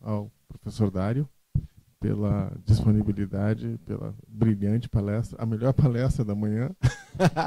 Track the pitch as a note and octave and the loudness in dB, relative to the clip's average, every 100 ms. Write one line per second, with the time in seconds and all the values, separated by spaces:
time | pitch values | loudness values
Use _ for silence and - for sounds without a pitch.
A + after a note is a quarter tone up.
0 | A2 G#2+ G#2 _ _ - G#2+ - G#2 F#2 | -6 -4 -6 _ _ -14 -12 0 0 2
1 | G2 B2+ D3+ _ _ - - - _ _ | 0 -2 -4 _ _ -2 -2 -16 _ _
2 | G#2+ G#2 G#2 G2+ F#2 - - G#2 G#2+ G#2+ | -2 0 0 0 -2 -6 2 4 6 4
3 | G#2 G2+ G2 G2 G2+ A2 A#2 A2+ - G#2 | 2 -2 -2 0 0 0 -4 -8 -8 -8
4 | G#2+ G#2 - A2 A2+ G2+ G2+ A2+ A#2+ A2 | -8 -12 -16 0 2 2 2 0 0 -2
5 | G2+ G#2+ A#2+ - A2+ A2 B2 C3 C3+ A#2+ | 0 -2 -4 -6 -4 0 2 4 4 2
6 | C3 - G#2+ G#2 G#2+ A2 C3+ F#3+ B2 - | 0 -2 -2 -2 0 0 -4 0 0 0
7 | - - - - | -12 0 2 2